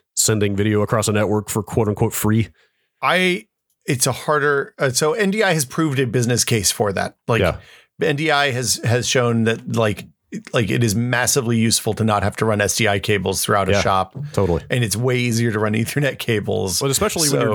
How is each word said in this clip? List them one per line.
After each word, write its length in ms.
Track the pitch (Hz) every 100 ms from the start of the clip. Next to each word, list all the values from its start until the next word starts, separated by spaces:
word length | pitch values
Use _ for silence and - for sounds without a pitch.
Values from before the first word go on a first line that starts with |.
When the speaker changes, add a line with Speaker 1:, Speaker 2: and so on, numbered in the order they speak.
| _ -
Speaker 1:
sending 400 | - 107 104 98
video 260 | 107 104
across 260 | 104 113 107
a 40 |
network 380 | 104 101 107 104
for 120 | 113
quote 260 | 101 - 107
unquote 260 | 101 113
free. 340 | - 104 110 107 - _ _ _ _
Speaker 2:
I, 460 | 131 175 185 185 - _ _ _ -
it's 220 | 127 139
a 40 |
harder, 600 | 120 - 151 143 139 135 -
uh, 100 | 139
so 240 | 123 156
N 160 | 160 196
D 140 | 214
I 100 | 196
has 120 | 160 127
proved 340 | - 160 135
a 80 | 127
business 360 | 120 117 117 -
case 260 | 117 92
for 200 | - 107
that. 240 | 95 95 - -
Like, 140 | 117
Speaker 1:
Yeah. 160 | 90 - - - _ -
Speaker 2:
N 140 | - 143
D 160 | 156
I 200 | 143 143
has, 240 | 123 113 -
has 240 | 202 123 113
shown 360 | 131 120 117
that, 320 | 113 117 - 117
like, 320 | 107 98 - _ _ - -
like, 160 | 139 101
it 120 | 131
is 120 | 117 101
massively 600 | 120 123 123 143 113 117
useful 360 | 113 - 113 101
to 80 |
not 200 | 110 104
have 120 | 98 -
to 80 | 110
run 160 | 104
S 140 | 101 -
D 100 | 107
I 100 | 101
cables 440 | - 104 95 95
throughout 240 | - 104 95
a 40 |
Speaker 1:
Yeah, 80 | 101
Speaker 2:
shop. 340 | 95 95 92 - -
Speaker 1:
totally. 300 | - 95 82 -
Speaker 2:
And 140 | 127
it's 120 | 113 95
way 220 | 127 123
easier 320 | 120 113 117
to 80 | 107
run 140 | 107
Ethernet 440 | 110 113 143 143 127
cables. 640 | - 107 101 101 98 92
Speaker 1:
But 100 | 139
especially 380 | 131 208 180 147
when 120 | 139
Speaker 2:
So 0 | 113